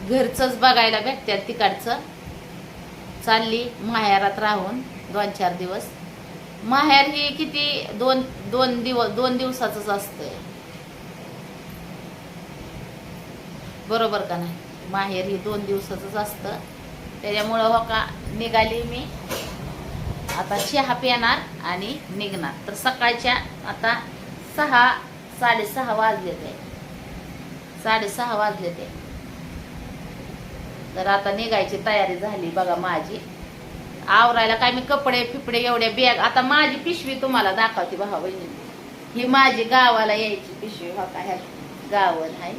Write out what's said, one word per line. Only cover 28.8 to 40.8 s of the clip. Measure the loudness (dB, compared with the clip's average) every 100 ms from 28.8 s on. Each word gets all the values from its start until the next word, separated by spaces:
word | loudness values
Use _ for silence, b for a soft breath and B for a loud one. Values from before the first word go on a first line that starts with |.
| -10 -10 -12 -12 -12 -12 -12 -12 -12 -12 -10 -10 -12 -12 -12 -12 -12 -12 -12 -12 -10 -4
तर | 2
आता | 4 4
निघायची | 0 2 2 2 0 2
तयारी | 4 2 0
झाली | -2 -2 -2
बघा | 0 2 2
माझी. | 0 -2 -2 -8 -10 -14 -14 -14 -14 -12 -12 -12 6
आवरायला | 8 8 8 4 6
काय | 4
मी | 2
कपडे | 2 2 4 2 0
फिपडे | -4 -2 0
एवढ्या | 2 2 2
बॅग, | 4 4 6
आता | 4 4
माझी | 6 6 6 2
पिशवी | -2 -4 -4 -2
तुम्हाला | 2 4 4
दाखवते | 4 2 2 -2 -2
भावा | -2 -2
बहिणींनो. | -4 -6 -10 -12 -14 -14 -16 -16 -8 -2
ही | 4
माझी | 8 8 6
गावाला | 6 8 8 8 4
यायची | 2 0 -4 -8 -10
पिशवी, | -10 -8